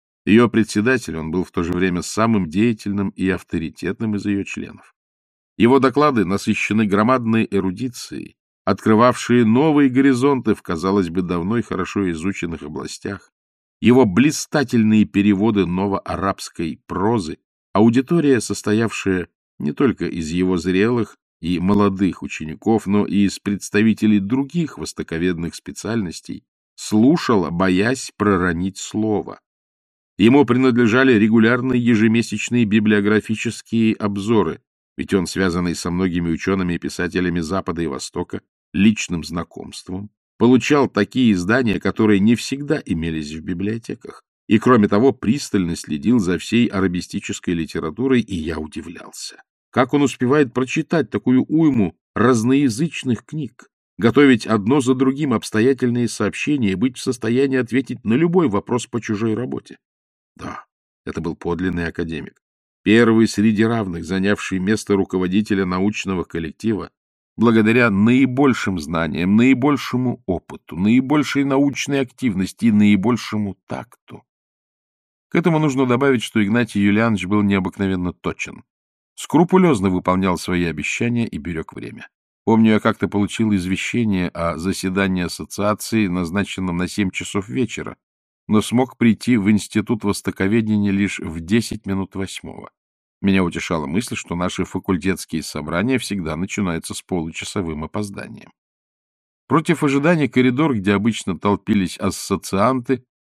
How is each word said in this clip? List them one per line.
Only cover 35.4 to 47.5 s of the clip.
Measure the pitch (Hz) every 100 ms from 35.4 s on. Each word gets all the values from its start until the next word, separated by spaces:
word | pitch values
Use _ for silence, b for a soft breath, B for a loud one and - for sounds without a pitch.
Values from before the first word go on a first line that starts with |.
| 95 85 87 78
со | 90
многими | 87 92 85 85
учеными | 80 - 95 90 82
и |
писателями | 78 - 87 90 90 87
Запада | 80 95 92 82
и | 82
Востока, | 65 - - 90 - - _ _
личным | 82 107 107 - 87 80
знакомством, | 85 - - - - - 92 104 _ _ -
получал | 117 127 - 147 120
такие | - 101 123 120
издания, | 95 87 123 120 90
которые | 98 - 110 101
не | 104 117
всегда | - 139 143 - -
имелись | 85 82 80 76
в | 80
библиотеках. | 78 87 101 113 - - - - _ _ -
И, | 107
кроме | 123 123 101
того, | 104 131
пристально | - - 143 - 101 85 82
следил | - 76 98 123
за | 90 85
всей | - 117 120
арабистической | 98 95 90 - 98 - 101 -